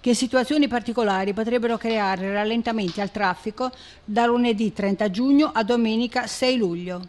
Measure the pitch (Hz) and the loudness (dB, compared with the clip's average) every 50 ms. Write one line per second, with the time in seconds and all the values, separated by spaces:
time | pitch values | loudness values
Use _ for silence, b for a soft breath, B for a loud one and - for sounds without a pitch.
0 | - 247 240 - 262 226 - 254 240 - 294 302 285 208 233 240 - 240 226 240 | 2 2 2 2 0 0 2 0 2 2 2 2 2 2 2 -2 -4 -2 -2 0
1 | 226 208 190 190 196 202 202 214 220 233 240 247 226 233 233 214 - 226 226 220 | 2 2 2 0 0 -2 -2 -2 -2 0 0 0 0 0 -2 -2 -2 -2 0 0
2 | 202 190 190 180 190 196 202 208 208 214 226 233 226 233 226 220 202 175 165 202 | 0 0 -2 -2 -2 -4 -2 -2 -2 0 0 -2 -2 -2 -2 -2 -2 -4 -4 -4
3 | 202 190 - 214 202 185 180 - - 220 208 - 254 254 B B B B B B | -6 -6 -4 -2 -2 -2 -2 -2 -6 -10 -6 -4 -6 -6 B B B B B B
4 | B - 208 226 233 240 240 240 240 240 226 202 226 208 - - 202 196 202 202 | B -2 0 2 2 4 4 4 2 2 2 0 0 -2 -2 -2 -2 -2 0 0
5 | 214 214 180 202 254 269 277 277 302 294 - 220 226 202 240 240 233 220 220 226 | -2 -2 0 0 2 4 6 4 4 4 2 -2 0 2 2 2 2 2 2 0
6 | 240 233 - 254 233 214 - - 262 254 262 247 214 175 170 175 180 180 180 180 | -2 -2 -2 -4 -4 -4 -4 0 0 2 2 2 0 0 -2 -4 -6 -8 -10 -10
7 | 185 | -12